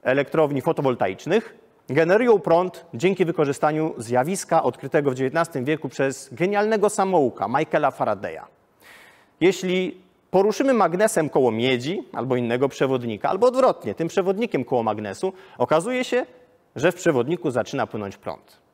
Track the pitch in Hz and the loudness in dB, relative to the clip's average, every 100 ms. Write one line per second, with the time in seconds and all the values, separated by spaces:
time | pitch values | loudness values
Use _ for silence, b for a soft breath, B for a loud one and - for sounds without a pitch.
0 | - 135 139 160 151 143 143 160 139 123 | 0 0 0 0 0 0 -2 0 0 0
1 | 101 95 - 202 - - _ _ _ 135 | -2 -4 0 0 -2 -18 _ _ _ 0
2 | 165 196 247 208 - 165 180 - - 120 | 4 4 6 4 4 2 2 -6 -16 -2
3 | 170 190 170 170 147 139 156 156 160 - | 0 2 0 2 0 2 0 0 -4 -6
4 | 110 120 135 190 - 135 123 117 139 160 | -2 0 0 -2 0 2 2 -4 -2 0
5 | 143 127 131 156 165 139 127 151 143 - | 0 0 -2 0 -2 -2 -2 -4 -4 -2
6 | 139 131 - 120 180 202 214 220 196 202 | -2 -2 -14 -4 -2 0 0 2 0 0
7 | 190 180 131 - 101 131 160 165 147 - | 2 4 2 0 -6 -4 -2 0 0 0
8 | 123 101 98 80 - _ _ _ B B | -4 -2 -6 -12 -16 _ _ _ B B
9 | B B B _ 170 185 185 185 185 - | B B B _ 0 0 -2 -2 -2 -6
10 | _ _ _ 185 196 208 269 247 185 175 | _ _ _ 2 2 2 2 2 2 2
11 | 214 - 151 156 127 110 123 127 127 202 | 0 2 0 2 2 2 0 0 -2 -6
12 | 294 - 123 127 120 120 135 - 139 131 | -8 -8 -2 -2 0 0 -2 0 0 0
13 | 120 107 - 190 240 247 254 175 117 98 | -4 -4 -4 2 2 4 2 2 -6 -6
14 | 165 - 185 190 233 156 123 127 113 107 | -4 -2 -2 -2 -2 -4 -2 -2 0 -4
15 | 107 95 185 - B B 120 156 185 254 | -6 -6 -8 -8 B B 0 2 0 -4
16 | 247 247 294 - _ _ _ - 151 180 | -2 -2 -4 -12 _ _ _ 0 0 2
17 | 175 139 120 175 160 120 104 139 135 113 | 0 2 0 -2 -2 -2 -4 -4 -4 -4
18 | 101 98 - 78 _ _ _ | -8 -10 -12 -14 _ _ _